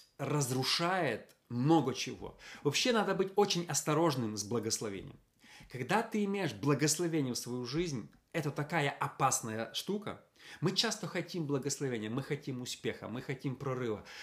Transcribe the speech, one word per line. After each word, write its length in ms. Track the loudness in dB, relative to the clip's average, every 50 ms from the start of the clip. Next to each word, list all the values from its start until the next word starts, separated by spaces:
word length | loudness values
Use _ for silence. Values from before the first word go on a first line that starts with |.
| -16 _ _ -6
разрушает 1160 | -4 -2 0 0 0 0 0 0 0 0 0 2 2 2 2 2 2 2 0 -2 -6 -12 -20 _ _ -6
много 460 | -2 2 4 6 6 6 6 4 0
чего. 440 | -2 -4 -6 -6 -8 -10 -12 -14 -14 -18 -18 -8 -2 0
Вообще 300 | 2 2 4 4 4 4
надо 220 | 4 4 4 2
быть 180 | 2 2 2 4
очень 300 | 4 4 4 4 0 0
осторожным 720 | 0 -2 -2 0 2 4 4 4 4 4 2 0 -2 -2
с 80 | -4 -4
благословением. 720 | -2 -2 0 0 0 -2 -2 -2 -4 -6 -6 -10 -12 -14 -18 _ _ _ _ -20 -20 -20 -20 -18 -12
Когда 320 | -8 -6 -2 2 2 2 2
ты 220 | 2 0 0 0
имеешь 300 | 2 0 0 0 -2 -2
благословение 800 | 0 2 4 4 6 4 4 4 2 2 0 2 2 2 0 0
в 40 | -2
свою 260 | -4 -4 -4 -4 -4
жизнь, 460 | -4 -2 -2 -2 -2 -2 -4 -6 -8 -12 -20 _ _ -4
это 180 | -2 -2 -2
такая 400 | -2 -4 -4 -2 0 0 0 0
опасная 840 | 0 -2 -4 -4 0 2 2 2 2 2 0 -2 -4 -4 -4 -4 -6
штука. 480 | -6 -4 -2 -2 -4 -4 -6 -10 -12 -14 _ _ -20 -20 -20 -8 -2
Мы 160 | -2 0 2
часто 320 | 2 2 2 0 -2 -4 -4
хотим 360 | -4 -4 -4 -4 -4 -4 -2
благословения, 640 | 0 0 0 0 0 -2 -2 -2 -2 -2 -2 -2 -2
мы 140 | -2 -2 -2
хотим 400 | -2 -4 -6 -4 -6 -6 -6 -6
успеха, 460 | -8 -8 -6 -4 -4 -4 -4 -6 -8
мы 120 | -8 -6
хотим 360 | -6 -6 -6 -4 -4 -4 -4
прорыва. 480 | -4 -4 -4 -4 -2 -2 -2 -4 -4 -6 -12 -14 -16